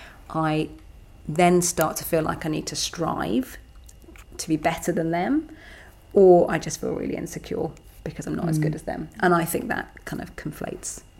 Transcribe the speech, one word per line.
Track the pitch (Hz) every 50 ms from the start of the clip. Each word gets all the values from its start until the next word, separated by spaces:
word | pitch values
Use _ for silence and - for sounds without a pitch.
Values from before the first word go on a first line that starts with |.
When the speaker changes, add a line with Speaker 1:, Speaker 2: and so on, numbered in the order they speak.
| - - - - - -
Speaker 1:
I | - 160 160 156 156 156 156 - - - - - - - - - - - - -
then | 147 165 180 175 180 180 175
start | 175 - - 160 156 - -
to | -
feel | - 170 160
like | 156 160 165 160 -
I | 156
need | 156 156 - -
to | 147
strive | - - - - 175 165 160 151 143 143 170 202 262 254 - - - - - - - - - - - - - - - - - - -
to | - -
be | 156 151
better | - 175 165 - - -
than | 170 175 165 165
them, | 165 170 185 226 277 311 320 - - - - - - - - - - - - - -
or | 202 190 185 180 175 - -
I | 175 156
just | - 160 - -
feel | - - -
really | - - - -
insecure | - - - - - - - - - - 160 - - - - - - -
because | 160 - - 151
I'm | - 151
not | - - 165
as | 160 156
good | 151 151
Speaker 2:
Mm. | 151
Speaker 1:
as | 156 -
them. | - - - 160 156 - -
And | - 180 175
I | 170 170
think | 170 - - - -
that | - - - - - - -
kind | - - -
of | - - - -
conflates | - - - - - - - - - - - - - - - -